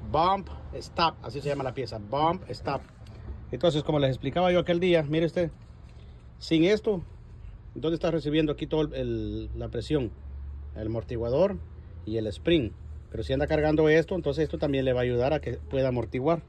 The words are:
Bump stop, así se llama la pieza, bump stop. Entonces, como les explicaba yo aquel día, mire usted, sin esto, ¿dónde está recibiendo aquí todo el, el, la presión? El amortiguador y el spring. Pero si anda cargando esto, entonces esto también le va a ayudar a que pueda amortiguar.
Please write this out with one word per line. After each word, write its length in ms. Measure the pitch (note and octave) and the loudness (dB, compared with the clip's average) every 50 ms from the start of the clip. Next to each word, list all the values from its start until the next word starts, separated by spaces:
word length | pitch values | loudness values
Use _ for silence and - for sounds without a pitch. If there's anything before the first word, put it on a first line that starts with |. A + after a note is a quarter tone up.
| - - | -6 0
Bump 340 | G#2 D3+ E3 F#3 G3 G3 E3+ - - - - - - | 2 4 4 4 4 2 -2 -10 -12 -14 -12 -12 -12
stop, 420 | C3 - - - - E3+ D#3+ D3+ - - | -12 -12 -8 0 2 2 2 2 -2 -12
así 160 | A#2 A2+ C#3+ | -8 -8 -6
se 80 | C#3 D3 | -4 -4
llama 160 | C#3+ C#3+ C3 | -2 -2 -2
la 100 | B2+ A#2 | -4 -4
pieza, 240 | C3+ B2 A2 A#2 G#2+ | -4 -6 -6 -6 -10
bump 500 | G#2 G#2 C3 C#3+ D3+ E3 F3 F#3 - - | -6 -4 0 2 2 2 2 0 -6 -10
stop. 300 | - - - D#3 C#3 C3+ - - - - - - - - - - - - - - | -12 -6 -4 -4 -4 -4 -6 -10 -18 -18 -18 -16 -16 -14 -12 -12 -12 -12 -10 -10
Entonces, 320 | - B2+ - F3 D3 D#3 | -4 2 2 4 4 4
como 160 | D3 - D#3 D3 | 0 2 2 4
les 120 | C#3 C3 | 4 2
explicaba 420 | B2+ - - C#3 - E3+ F#3 F3+ | 2 0 -4 -2 2 4 4 4
yo 80 | F3+ F3 | 4 4
aquel 180 | E3+ F3 F3 E3+ | 4 2 2 2
día, 240 | F#3 F#3 F3 E3 | 4 4 4 4
mire 240 | D3+ C#3+ D#3 D#3+ E3+ | 4 2 2 2 2
usted, 240 | D#3+ - F3+ F3 D#3 - - - - - - - - - - - - - - - - - - | 2 2 0 -2 -2 -4 -10 -18 -20 -20 -20 -20 -20 -18 -18 -18 -18 -18 -18 -20 -20 -18 -14
sin 240 | - - E3 D#3+ | -2 2 4 6
esto, 400 | D#3+ F#3 G#3+ G#3 G#3+ A3+ G3+ F3 - - - - - - - - - - - - - - - | 6 6 4 4 2 0 0 0 -2 -8 -16 -18 -18 -18 -16 -16 -16 -16 -16 -16 -18 -14 -10
¿dónde 220 | B2 C3 D#3+ E3+ | -4 -2 0 0
está 160 | D#3 - E3+ | 2 2 2
recibiendo 400 | D#3 D#3+ C#3 D3 D3 D#3+ D#3 D3 | 0 2 0 2 2 2 2 2
aquí 160 | C#3+ - - C3+ | 0 -2 -2 0
todo 140 | D#3+ D#3 | 2 0
el, 120 | D#3 D3+ D3 | 0 0 -2
el, 560 | C3 B2+ A#2+ A#2 A2+ G#2+ G#2 G#2 A2 A2 G#2+ A2+ | -4 -2 -2 -2 -2 -2 -4 -4 -6 -6 -8 -6
la 120 | A#2 A#2+ A2 | -6 -6 -6
presión? 440 | A#2 A#2+ G#2+ - D3+ D3 B2+ G#2 - - - - - - - - - - - - - | -6 -6 -2 0 0 0 0 -2 -6 -10 -14 -12 -12 -10 -10 -10 -12 -12 -12 -12 -10
El 100 | G#2+ A2 | -8 -6
amortiguador 680 | A2 A2 A2+ G#2+ - B2+ A2+ A#2 A#2 B2+ D3 F3+ G#3 F#3+ F3 - - - - - - - - - | -4 -4 -4 -4 -4 -4 -4 0 2 4 4 4 4 2 -4 -8 -12 -14 -16 -16 -16 -16 -12 -8
y 120 | G#2+ A2 A2+ | -4 -4 -2
el 100 | A2 G#2+ | -2 -2
spring. 420 | - - - E3 F3 D#3+ B2 F#2+ - - - - - - - - | -6 -2 2 4 4 4 4 0 -6 -10 -14 -14 -14 -14 -14 -10
Pero 140 | - A2+ - | -8 -8 -2
si 80 | - | -2
anda 160 | E3+ - D3 - | 0 0 2 2
cargando 400 | D#3+ D3+ D3+ D#3 D#3 D#3 D#3 D#3 | 2 2 4 4 4 6 6 8
esto, 260 | D#3 E3 D#3 - G3 | 8 6 6 4 -2
entonces 300 | F3 - D3 C3+ D3+ D#3 | -2 0 -2 0 0 0
esto 140 | - - D#3 | 0 0 -2
también 260 | D#3+ D3 C#3 C3+ C3 | 0 2 2 2 2
le 80 | C3 | 2
va 80 | B2+ B2 | 2 2
a 20 | |
ayudar 300 | B2 B2 B2 A#2+ A#2+ C#3 | 2 2 2 2 2 2
a 80 | D#3 D3 | 2 0
que 140 | - - A#2+ | -2 -4 -6
pueda 340 | - - - - C3+ C3 C3 | -6 -8 -4 0 2 2 2
amortiguar. 540 | B2 A#2+ A2+ - - B2+ B2+ D#3 E3+ D#3+ - | 2 0 -2 -2 -4 0 2 2 0 0 -2